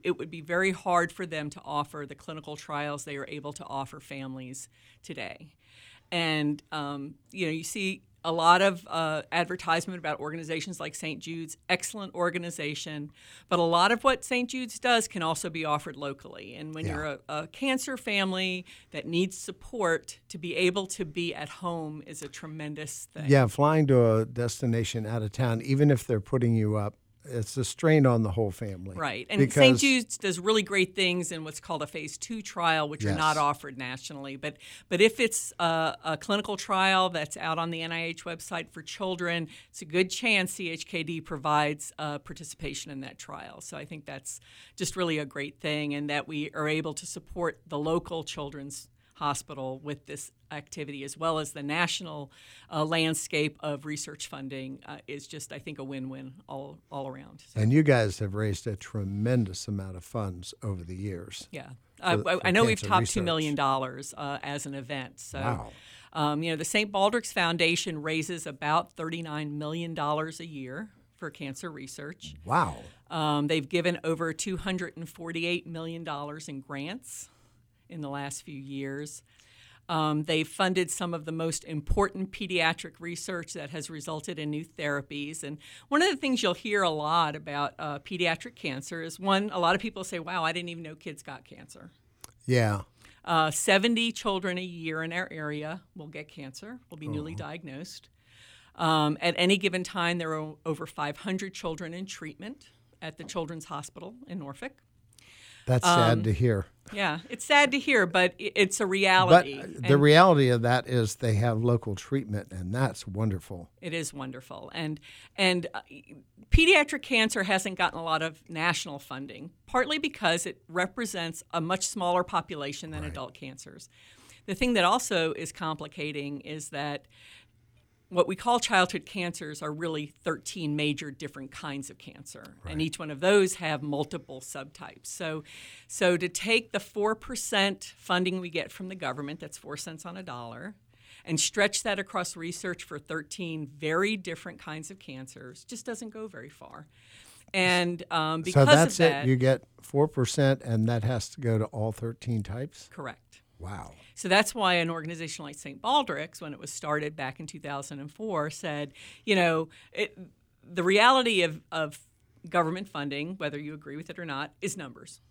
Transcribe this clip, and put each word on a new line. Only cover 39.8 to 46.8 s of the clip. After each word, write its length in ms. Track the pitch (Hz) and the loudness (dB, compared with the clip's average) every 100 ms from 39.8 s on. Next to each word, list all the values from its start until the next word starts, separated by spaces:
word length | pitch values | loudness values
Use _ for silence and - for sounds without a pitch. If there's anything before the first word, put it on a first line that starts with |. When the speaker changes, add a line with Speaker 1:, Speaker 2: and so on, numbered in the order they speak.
Speaker 1:
a 20 | |
good 240 | 160 170 190 | -2 0 2
chance 440 | - 240 208 185 | 0 2 2 2
C 180 | - 175 | -4 -6
H 160 | 165 - | -6 -6
K 160 | 170 | -6
D 180 | 160 165 | -4 -6
provides, 720 | 156 156 151 151 147 147 - - | -6 -4 2 4 2 -2 -10 -8
uh, 200 | 151 147 | -6 -6
participation 680 | - - 151 - 156 139 147 | -10 -14 -14 -10 -10 -8 -10
in 100 | 135 | -10
that 160 | 135 - | -12 -14
trial. 420 | - 147 - - | -14 -14 -14 -16
So 160 | - 151 | -14 -14
I 80 | |
think 220 | 147 156 147 | -12 -14 -12
that's 340 | 139 - - - - - | -12 -12 -14 -18 -20 -20
just 220 | - 175 185 | -6 -6 -2
really 220 | 175 151 | 0 0
a 80 | 143 | -2
great 340 | 143 143 - | -8 -10 -6
thing, 320 | 156 151 147 | -4 -2 -2
and 160 | 143 147 | -2 -2
that 180 | 147 - | -2 -2
we 240 | 156 - | -6 -6
are 160 | - 151 | -4 -2
able 260 | 156 | 0